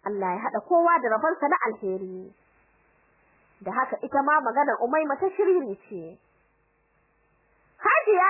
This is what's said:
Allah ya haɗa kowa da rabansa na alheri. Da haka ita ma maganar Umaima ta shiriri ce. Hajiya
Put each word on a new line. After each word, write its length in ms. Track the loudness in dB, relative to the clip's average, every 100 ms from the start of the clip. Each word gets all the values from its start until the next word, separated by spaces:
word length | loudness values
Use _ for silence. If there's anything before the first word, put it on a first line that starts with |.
Allah 260 | -6 -4 -2
ya 100 | -4
haɗa 180 | -4 -6
kowa 380 | 2 2 4 2
da 100 | 2
rabansa 400 | 0 0 0 -2
na 80 | 0
alheri. 720 | -2 -4 -6 -6 -8 -12 -16 _ _ _ _ _ _ _ _ _ _ _ _ _
Da 80 | -6
haka 240 | -4 -4 -4
ita 240 | -2 0
ma 180 | 2 2
maganar 340 | 2 0 0 0
Umaima 360 | 0 0 0 -2
ta 140 | -2
shiriri 480 | 0 2 2 0 -10
ce. 400 | _ -14 -14 -18 _ _ _ _ _ _ _ _ _ _ _ _ _ _ _ _
Hajiya 480 | 0 2 4 4